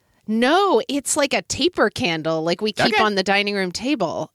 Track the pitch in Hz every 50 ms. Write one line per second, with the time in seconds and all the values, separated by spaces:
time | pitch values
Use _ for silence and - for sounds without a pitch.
0 | _ _ _ _ _ - 214 226 240 254 311 370 403 381 320 220 - - 262 285
1 | - - - 311 285 277 - 208 180 - - - 277 359 - - 262 214 - -
2 | 254 180 165 160 147 160 160 160 156 170 175 180 208 214 208 - - 208 220 214
3 | 226 214 208 190 190 185 196 202 202 202 202 202 190 185 170 - 202 262 302 233
4 | 185 156 90 87 - - _